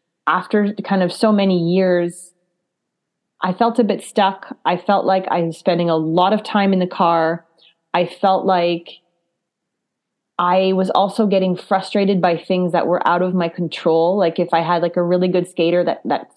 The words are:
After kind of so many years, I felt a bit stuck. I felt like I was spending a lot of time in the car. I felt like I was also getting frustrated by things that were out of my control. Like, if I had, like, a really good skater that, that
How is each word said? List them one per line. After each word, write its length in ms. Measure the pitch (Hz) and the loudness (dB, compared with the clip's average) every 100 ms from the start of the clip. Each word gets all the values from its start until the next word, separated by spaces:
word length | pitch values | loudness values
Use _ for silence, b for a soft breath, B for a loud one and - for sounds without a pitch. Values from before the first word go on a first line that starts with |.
| _ _ - | _ _ -2
After 460 | 175 - 214 202 208 - | -2 0 -2 0 -4 -4
kind 180 | 196 | -2
of 80 | 180 | -2
so 220 | - 220 | 0 2
many 260 | 208 196 180 | 2 2 0
years, 720 | 170 185 185 180 175 170 - _ _ _ _ _ _ _ _ _ _ _ | 0 2 2 0 -2 -6 -18 _ _ _ _ _ _ _ _ _ _ _
I 80 | 185 | -6
felt 280 | 185 233 233 | 0 0 2
a 40 | |
bit 180 | 208 196 | 0 0
stuck. 540 | - - 196 190 - - | -2 0 0 0 -10 -8
I 140 | - 175 | -4 -2
felt 280 | - 196 - | 0 0 2
like 200 | 190 185 | 0 0
I 120 | 175 | -2
was 160 | 165 160 | -2 -2
spending 320 | - 170 170 | -2 0 0
a 80 | 160 | 0
lot 340 | 156 165 180 | 0 2 2
of 100 | 214 | 2
time 300 | 214 208 196 | 0 0 2
in 80 | 190 | 2
the 80 | 180 | 0
car. 580 | - 175 170 160 170 - _ b _ _ | 0 2 2 0 -2 -10 _ b _ _
I 120 | 180 175 | -2 -2
felt 400 | - 196 190 190 | 0 0 2 2
like 420 | 185 175 170 170 - _ _ _ _ _ _ _ _ _ _ _ _ _ - | 0 0 -2 -6 -20 _ _ _ _ _ _ _ _ _ _ _ _ _ -4
I 340 | 180 185 190 | 0 2 2
was 160 | 190 185 | 0 0
also 380 | - 196 190 214 | 0 0 0 0
getting 280 | 196 185 175 | 2 0 -2
frustrated 640 | - 190 185 208 196 196 | -2 -4 -2 0 0 2
by 160 | 180 170 | 0 0
things 360 | - 185 180 | -2 -2 0
that 160 | 170 - | 0 0
were 200 | 175 - | 0 0
out 140 | 175 | 0
of 140 | 185 180 | 0 -2
my 120 | 170 | -4
control. 720 | - 170 - 170 165 165 202 | -4 -6 -4 0 2 2 2
Like, 220 | 175 165 | 0 0
if 160 | 170 170 | -2 0
I 60 | |
had, 200 | 160 175 | 0 0
like, 140 | 170 175 | -2 -2
a 80 | |
really 240 | 175 180 185 | 0 0 2
good 200 | 180 170 | 0 -2
skater 360 | - 165 175 | -2 0 2
that, 180 | 170 - - | 0 -4 -4
that 260 | 143 - | -6 -6